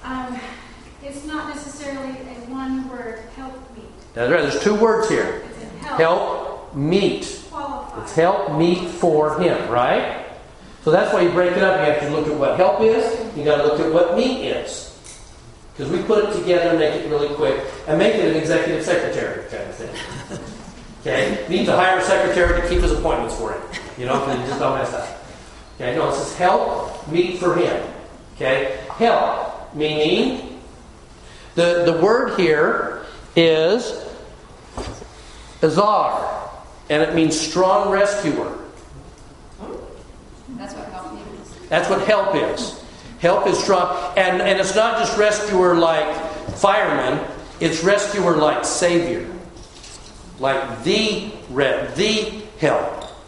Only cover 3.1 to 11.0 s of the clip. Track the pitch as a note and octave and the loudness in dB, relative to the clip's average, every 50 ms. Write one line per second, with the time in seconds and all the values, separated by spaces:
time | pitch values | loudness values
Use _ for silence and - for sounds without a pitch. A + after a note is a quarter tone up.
3.1 | A3 A3 A3 A3+ - C4+ C4 C4 B3+ B3+ - - - G#3+ G3+ - - - - - | -10 -12 -14 -16 -16 -14 -14 -14 -14 -16 -18 -18 -18 -18 -18 -18 -20 -20 -20 -16
4.1 | - A2+ A#2+ B2 D#3+ E3+ D3+ C#3 C#3 - - G#3 G#3 G#3 A3 A3 G#3+ - - - | -6 -2 0 2 2 2 2 0 -2 0 0 2 2 4 4 4 4 2 2 2
5.1 | D#3+ A#2+ - - - - - - - - - - - - - - - - D#3+ E3 | 2 0 0 -2 -4 -8 -10 -12 -16 -16 -16 -16 -16 -14 -10 -6 0 2 4 4
6.1 | F3 F#3+ - - - - - - - - - - - C#3+ C#3 D#3 F3 G3 - - | 4 2 0 -2 -4 -6 -6 -8 -10 -12 -14 -10 -6 -2 0 2 2 4 2 2
7.1 | - - - - - - - - - D4 C#4+ C#4 C#4 - - - - - - - | 0 -2 -6 -8 -10 -12 -14 -12 -10 -10 -8 -8 -8 -10 -12 -12 -12 -12 -12 -4
8.1 | - D#3+ E3 F3+ G3 - - - D3+ D3+ E3 F3 F3+ F3+ - - - - - F3 | 0 2 2 2 2 0 -2 -4 0 2 2 2 2 0 -2 -6 -6 0 0 2
9.1 | D#3 D3+ D3+ D3+ D3+ - F3+ E3 C3 G#2 - - A2+ A#2+ B2 C#3 F3 A3 - - | 4 4 2 2 0 0 0 0 0 0 -2 -2 0 2 2 2 2 0 0 -2
10.1 | - - - - - - - - - - - - - - - D#3 D#3 F#3 | -6 -8 -10 -12 -16 -18 -20 -20 -20 -20 -20 -20 -20 -6 0 4 4 4